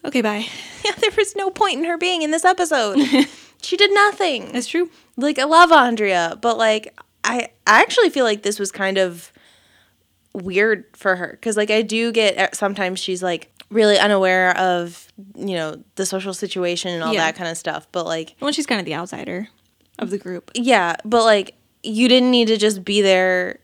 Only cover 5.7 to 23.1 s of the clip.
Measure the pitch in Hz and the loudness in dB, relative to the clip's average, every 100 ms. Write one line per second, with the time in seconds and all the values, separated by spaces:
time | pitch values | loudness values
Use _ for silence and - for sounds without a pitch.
5.7 | 320 247 226 208 180 165 190 240 220 220 | 8 4 0 0 0 -2 -2 -2 0 0
6.7 | 214 214 - - _ - 240 - _ - | 0 -4 -20 -20 _ -4 -4 -6 _ 4
7.7 | 220 370 - 415 285 240 208 208 208 196 | 6 6 4 2 2 0 0 -4 -4 -6
8.7 | - 190 196 185 170 - _ _ _ _ | -4 -2 0 0 -2 -18 _ _ _ _
9.7 | _ _ _ _ _ _ 208 185 185 220 | _ _ _ _ _ _ -12 -4 0 0
10.7 | 208 - _ 196 185 175 - 226 214 208 | 0 -6 _ -2 -2 -4 -8 -4 -2 0
11.7 | 214 214 220 233 220 214 - 190 - 202 | 0 0 -2 0 2 0 2 -2 0 -4
12.7 | 202 185 185 - 185 180 170 - _ - | -2 -6 -6 -6 -4 -4 -6 -10 _ -6
13.7 | 214 214 202 208 202 185 185 185 180 185 | 2 4 4 4 4 2 2 2 2 0
14.7 | 180 175 170 - - 196 202 196 180 156 | 0 -4 -10 -20 -20 -20 -12 -8 -6 -6
15.7 | 151 - - 190 190 190 185 202 190 175 | -10 -18 -8 -6 -4 -6 -8 -8 -4 -4
16.7 | 175 180 170 160 160 160 160 170 165 - | -4 -6 -6 -2 0 -2 -2 -8 -8 -8
17.7 | 156 - 180 165 165 160 _ 277 294 285 | -8 -8 -8 -6 -6 -8 _ -6 -6 -4
18.7 | 226 170 156 180 - - 180 214 _ _ | -4 -4 -8 -8 -12 -10 -10 -10 _ _
19.7 | _ _ - 233 196 185 175 - - 240 | _ _ -12 -8 -8 -8 -12 -10 -6 0
20.7 | 226 175 165 214 233 226 208 190 _ _ | 2 2 -4 -2 2 4 2 0 _ _
21.7 | _ - 214 247 254 254 247 226 220 214 | _ -8 0 4 4 4 2 2 2 0
22.7 | 202 185 202 196 | -2 -2 0 4